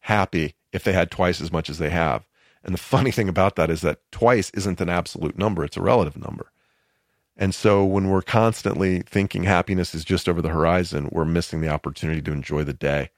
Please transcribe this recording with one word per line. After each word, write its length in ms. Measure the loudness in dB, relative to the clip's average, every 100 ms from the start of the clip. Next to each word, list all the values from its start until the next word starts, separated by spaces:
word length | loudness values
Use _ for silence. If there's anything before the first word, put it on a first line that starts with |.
happy 540 | 0 2 2 0 -4 -6 _
if 100 | -4
they 120 | 0
had 160 | 2 0
twice 320 | 2 0 0
as 100 | -4
much 160 | -4 -6
as 80 | -6
they 140 | -4
have. 360 | 0 0 -2 -6 _ _ _
And 80 | -8
the 60 | -8
funny 320 | 0 2 2
thing 180 | 0 0
about 280 | 2 2 2
that 120 | 0
is 140 | 2
that 180 | -2 -2 _
twice 380 | 2 4 4 2
isn't 300 | -4 -4 -2
an 80 | 0
absolute 480 | -2 -2 -6 -6 -2
number, 260 | -2 0
it's 140 | -4 -2
a 60 |
relative 340 | 2 4 2 -4
number. 340 | -12 -12 -14 _ _ _ _ _ _ _ _ -4
And 180 | -2
so 300 | 2 4 4
when 240 | 4 2 2
we're 140 | 0
constantly 800 | 2 2 2 2 -4 0 0 0
thinking 420 | -2 -2 -2 -2
happiness 500 | 2 2 2 -2 -2
is 120 | -6 -2
just 200 | -2 0
over 140 | -2
the 80 | 0
horizon, 640 | 2 2 2 0 -4 -4
we're 140 | -2 0
missing 340 | 0 -2 -4
the 80 | -2
opportunity 540 | -2 -6 -6 -4 -4
to 100 | -4
enjoy 320 | -6 -4 -4
the 80 | -4
day. 380 | -4 -2 -2 -4